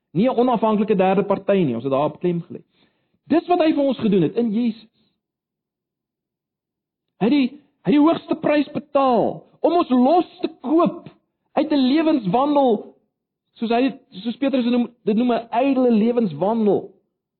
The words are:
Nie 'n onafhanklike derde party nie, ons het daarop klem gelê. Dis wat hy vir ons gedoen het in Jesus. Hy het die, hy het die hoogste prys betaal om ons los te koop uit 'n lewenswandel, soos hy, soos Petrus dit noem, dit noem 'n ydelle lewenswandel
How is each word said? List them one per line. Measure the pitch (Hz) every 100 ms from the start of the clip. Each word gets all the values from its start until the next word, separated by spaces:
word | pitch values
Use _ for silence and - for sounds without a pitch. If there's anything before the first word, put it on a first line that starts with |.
| _
Nie | 151 247
'n | 233
onafhanklike | 247 233 220 208 214 202
derde | 190 190
party | 202 196 - 196
nie, | 160 117
ons |
het | 135
daarop | 135 151 -
klem | 180 175
gelê. | - - - _ _ _ _ _ -
Dis | 320 349
wat | 349
hy | 320
vir | 294
ons | 277 254
gedoen | 220 196
het | 160 -
in | 240
Jesus. | 208 240 214 - _ _ _ _ _ _ _ _ _ _ _ _ _ _ _ _ _ _ _ _ _ _ -
Hy | 208
het |
die, | 285 247 - _ _ -
hy |
het | 285
die | 294
hoogste | 330 - -
prys | - 302 277
betaal | - - 277 269 233 135 156 - _
om | 302
ons | 339 -
los | 254 247 349 330 -
te | - -
koop | 247 320 330 - - - _ _ _
uit | - 311
'n | 294 254
lewenswandel, | 294 320 311 196 226 285 285 262 214 - - _ _ _ _ _
soos | _ 226
hy, | 233 262 - _ 185
soos | 220 226
Petrus | 277 269
dit | 240
noem, | 240 240 -
dit | - 214
noem | 247
'n | 226 -
ydelle | 226 277 262 247
lewenswandel | 226 226 240 220 147 185 226 208 156 - _ _ _ _ _